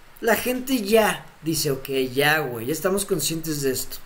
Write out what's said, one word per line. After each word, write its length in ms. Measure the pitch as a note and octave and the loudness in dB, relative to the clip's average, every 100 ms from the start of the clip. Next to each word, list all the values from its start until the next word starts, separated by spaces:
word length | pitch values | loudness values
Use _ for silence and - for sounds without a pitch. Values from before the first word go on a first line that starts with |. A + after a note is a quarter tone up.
| - - | -20 -4
la 160 | A3+ G#3 | 0 2
gente 460 | A#3+ B3+ B3+ B3+ | 0 -4 0 -2
ya 440 | G3 A3 G3+ D#3+ - - | 4 4 4 0 -8 -10
dice, 280 | D#3 D3+ D3 | -4 -2 0
"Ok, 180 | B2+ - C3+ C3 | -2 -2 -2 0
ya, 280 | B2+ D3 D#3 | 2 4 4
güey, 260 | C3+ A#2 A#2+ | 0 -4 -4
ya 60 | |
estamos 320 | D#3 F#3 G3 | -2 0 0
conscientes 580 | G3 F3 C#3+ E3 D#3+ D3 | 0 0 0 -2 -4 -2
de 100 | C#3 | 0
esto. 260 | B2+ - - | 0 -4 -10